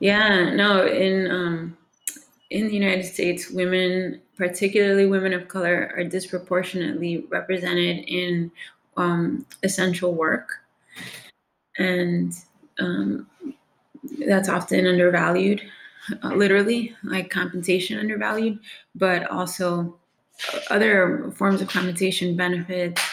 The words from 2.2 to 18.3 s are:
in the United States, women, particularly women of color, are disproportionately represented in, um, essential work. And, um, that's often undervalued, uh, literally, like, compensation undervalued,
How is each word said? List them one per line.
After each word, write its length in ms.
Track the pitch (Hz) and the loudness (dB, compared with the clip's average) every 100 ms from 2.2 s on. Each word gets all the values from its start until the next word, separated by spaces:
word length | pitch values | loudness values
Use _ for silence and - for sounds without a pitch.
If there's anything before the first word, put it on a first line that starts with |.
| - _ - | -16 _ -8
in 160 | 202 214 | -4 -2
the 80 | |
United 300 | 202 196 185 | 0 2 0
States, 460 | 180 - 175 175 - | -2 -2 -2 -2 -6
women, 720 | 185 180 185 180 185 185 - _ - | -2 0 2 2 0 -4 -8 _ -4
particularly 720 | 180 185 196 208 202 196 196 | -4 0 2 4 4 6 4
women 260 | 190 190 | 4 2
of 160 | 180 175 | -2 -4
color, 440 | 190 175 175 - 180 | -2 0 0 0 -4
are 80 | |
disproportionately 1200 | 170 180 185 180 - 180 185 180 165 165 170 170 - | -4 -4 -6 -8 -2 -2 -2 -4 -4 -4 -4 -4 -4
represented 720 | 175 - 185 180 175 175 170 - | -6 -2 -4 0 0 0 -2 -4
in, 420 | 180 180 175 170 - - - _ - | -4 0 0 -2 -8 -18 -20 _ -2
um, 500 | 175 170 170 - - - | 0 2 0 -2 -8 -6
essential 500 | 190 190 185 175 180 | -4 0 0 0 0
work. 460 | 165 156 247 - - _ _ _ - - - - _ _ _ _ - | 0 0 0 -4 -14 _ _ _ -18 -16 -16 -20 _ _ _ _ -2
And, 540 | 185 180 175 175 175 175 - _ _ - | 0 2 0 0 -2 -4 -16 _ _ -6
um, 480 | 180 175 - - - _ 311 - _ _ _ - - 302 220 | -4 -2 -2 -4 -8 _ -16 -16 _ _ _ -18 -12 -4 0
that's 220 | 190 196 | 2 2
often 380 | 180 - 190 185 | -2 0 2 4
undervalued, 760 | 180 180 175 170 180 196 208 - - - - - - | 4 4 4 2 2 2 0 -4 -20 -20 -16 -12 -8
uh, 100 | - | -2
literally, 600 | 196 202 202 208 240 226 - | 2 4 4 4 0 -4 -8
like, 260 | 202 190 180 | -6 -4 -2
compensation 680 | 190 175 185 175 180 180 214 | -4 -4 -2 0 0 0 -4
undervalued, 600 | 214 208 214 | -4 -2 -2